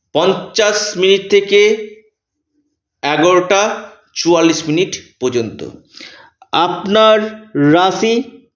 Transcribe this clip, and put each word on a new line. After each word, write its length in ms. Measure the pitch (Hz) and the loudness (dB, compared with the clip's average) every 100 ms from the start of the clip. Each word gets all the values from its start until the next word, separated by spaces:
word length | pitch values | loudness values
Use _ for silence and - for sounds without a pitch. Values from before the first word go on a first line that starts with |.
| _ | _
পঞ্চাশ 840 | 147 180 - - - 208 208 - 180 | -2 0 -2 -4 -2 -2 -2 -6 -2
মিনিট 340 | 185 196 - | 0 0 2
থেকে 300 | 202 196 202 208 233 - - _ _ _ _ _ _ _ _ _ _ | 0 2 2 2 0 -6 -18 _ _ _ _ _ _ _ _ _ _
এগারোটা 880 | 139 151 175 180 180 196 220 - - - _ | -4 0 2 2 2 0 0 -4 -14 -20 _
চুয়াল্লিশ 480 | - 165 170 165 156 151 | -4 0 2 2 0 -2
মিনিট 340 | 160 185 - - _ | -2 -2 -6 -16 _
পর্যন্ত। 480 | 127 120 110 - - - _ - - - - _ _ | -4 -4 -6 -10 -16 -18 _ -20 -20 -20 -20 _ _
আপনার 920 | - 175 175 190 214 220 220 220 - - 147 143 | -2 -2 -4 -2 2 4 4 0 -10 -8 0 2
রাশি, 500 | 165 185 180 226 - - - _ | 4 2 0 0 -2 -4 -12 _